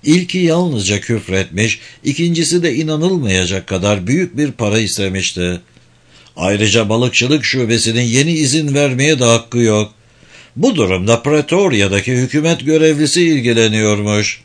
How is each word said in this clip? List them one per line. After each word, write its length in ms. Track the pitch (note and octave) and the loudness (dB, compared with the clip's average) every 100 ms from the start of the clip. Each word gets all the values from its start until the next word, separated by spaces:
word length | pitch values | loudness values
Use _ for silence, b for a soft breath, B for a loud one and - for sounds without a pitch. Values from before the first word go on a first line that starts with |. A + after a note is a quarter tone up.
İlki 340 | D3 E3+ F3 F#3 | 2 2 2 0
yalnızca 640 | E3+ E3 F3+ A#2+ F#2+ G#2 | 0 2 0 -2 -2 -2
küfretmiş, 800 | - A2+ - F#2+ F2+ F2 A2 - B B | -2 -4 -2 -4 -2 -2 -2 -4 B B
ikincisi 600 | - C#3 E3+ E3 D#3 F3 | -6 -2 0 0 0 0
de 120 | E3+ B2 | 0 -2
inanılmayacak 920 | D#3 D#3 E3+ F#3 A#2+ F#2 F2 F#2+ - | -2 0 0 0 0 0 0 -4 -4
kadar 400 | F#2+ G2+ G#2 F2+ | -2 0 -2 0
büyük 300 | D3+ F3+ C3+ | -2 -2 -4
bir 140 | D3 | -4
para 280 | - G#2+ A2 | -2 -2 0
istemişti. 840 | G#2+ - G2 F#2+ F#2 - F2+ F2 - _ _ b b b b - | -2 -2 -4 -4 -4 -4 -4 -4 -10 _ _ b b b b -6
Ayrıca 540 | F2+ G#2 G#2+ A2 G#2 | -2 0 2 2 2
balıkçılık 560 | A2+ B2 - B2+ D3+ A#2 | 0 0 0 0 0 0
şubesinin 560 | C3 A#2 A#2 A2 A2+ | -2 0 0 0 -2
yeni 300 | A#2+ B2 D3+ | 0 0 0
izin 420 | E3 C#3+ D3+ D3+ | 0 0 0 0
vermeye 460 | C#3 C#3+ B2+ C#3+ D3+ | 0 0 0 0 2
de 40 | |
hakkı 340 | A#2+ A#2 A#2 A#2+ | 2 2 0 0
yok. 360 | A#2 G#2+ G#2+ _ B B B B B - | 2 2 -2 _ B B B B B -2
Bu 200 | A#3+ F3+ | 0 2
durumda 460 | G2 F#2 G2 A#2 | 0 0 2 0
Pretoria'daki 920 | D3 D3+ D3 F3 G3 A2+ G2 G2+ B2 | 2 0 2 2 2 2 0 0 0
hükümet 540 | B2+ B2+ D3 D#3+ D3+ B2+ | -2 0 0 0 0 0
görevlisi 560 | D#3 D#3+ D3 D3+ E3+ | 2 4 2 2 2
ilgileniyormuş. 1200 | E3+ D3 A#2+ A2+ A2 A2 G#2+ G#2 G#2 G#2 G#2 - | 2 2 2 2 2 2 0 0 0 -2 -2 -6